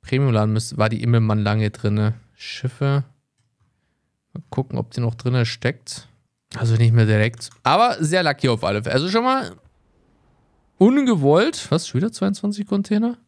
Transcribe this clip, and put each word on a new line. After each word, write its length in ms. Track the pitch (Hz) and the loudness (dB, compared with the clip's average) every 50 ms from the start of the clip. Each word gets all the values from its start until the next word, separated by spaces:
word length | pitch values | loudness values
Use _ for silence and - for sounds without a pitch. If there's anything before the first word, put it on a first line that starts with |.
Premium-Laden 520 | _ - - 131 139 135 117 107 107 107 107 | _ -2 0 0 2 2 2 2 2 2 0
müsste, 240 | 110 113 - 143 | -2 -4 -4 -2
war 120 | - 107 110 | -2 0 0
die 120 | 117 - | 0 -2
Immelmann 380 | - 117 117 117 113 110 107 107 | 0 2 2 2 2 2 0 0
lange 320 | 104 101 104 110 107 104 | 0 0 0 0 -2 -2
drinne. 420 | - - - 104 104 107 107 107 110 - - _ _ | -4 -2 -2 -2 0 0 0 -2 -2 -6 -12 _ _
Schiffe. 680 | _ - - - - - 127 - - 139 139 139 143 135 _ _ _ _ _ _ _ _ _ _ _ _ _ _ _ _ _ _ _ _ _ _ _ _ _ _ | _ -16 -16 -14 -8 -8 -10 -6 -4 -2 0 0 -2 -4 _ _ _ _ _ _ _ _ _ _ _ _ _ _ _ _ _ _ _ _ _ _ _ _ _ _
Mal 100 | - - _ | -16 -16 _
gucken, 260 | - - 131 - - | -6 -6 -6 -4 -4
ob 140 | 120 117 - | -6 -6 -6
die 100 | - 120 | -6 -4
noch 140 | 120 113 113 | -4 -4 -4
drinne 320 | 117 - 123 123 127 117 | -4 -4 -2 0 0 0
steckt. 600 | 113 - - - 123 - - _ - - - - - _ _ _ _ _ _ _ _ - | -2 -4 -4 -4 -4 -4 -4 _ -16 -16 -16 -18 -20 _ _ _ _ _ _ _ _ -8
Also 200 | - 117 113 113 | -4 -2 0 2
nicht 180 | 110 117 113 113 | 4 4 4 4
mehr 140 | 117 110 | 4 4
direkt. 420 | 107 107 107 107 117 117 - - - - _ _ | 4 4 2 2 0 -2 -8 -18 -18 -18 _ _
Aber 340 | 131 147 196 233 247 - - 160 | 2 4 4 2 2 0 -2 -2
sehr 180 | 147 170 185 | 0 0 0
lucky 280 | 175 151 135 - - 131 | 0 0 -2 0 0 0
auf 140 | 117 110 - | 0 0 -2
alle 200 | 92 101 104 117 | -2 -2 -2 -4
Fälle. 100 | - - | -2 -2
Also 160 | 131 151 185 | -2 -2 0
schon 140 | 196 226 240 | -2 0 0
mal 320 | 254 262 269 - 90 90 - _ _ _ _ _ _ _ _ _ _ _ _ _ _ _ _ _ _ _ _ _ _ _ | 0 -2 -2 -4 -8 -14 -18 _ _ _ _ _ _ _ _ _ _ _ _ _ _ _ _ _ _ _ _ _ _ _
ungewollt. 880 | _ 185 226 262 294 277 254 226 165 139 139 151 175 220 320 320 - - - | _ 6 6 6 4 2 2 2 2 4 4 4 4 4 2 -2 -6 -4 -2
Was? 160 | 147 165 - | -2 -2 -2
Schon 140 | - - 131 | -4 -4 -4
wieder 100 | 180 226 | -4 -4
zweiundzwanzig 560 | - - 190 196 202 - - 202 202 202 202 | -4 -4 -2 -2 -2 -2 -4 -6 -6 -6 -6
Container? 500 | - 202 196 196 - 214 208 226 240 240 - _ | -4 -4 -4 -2 0 0 0 0 -2 -4 -8 _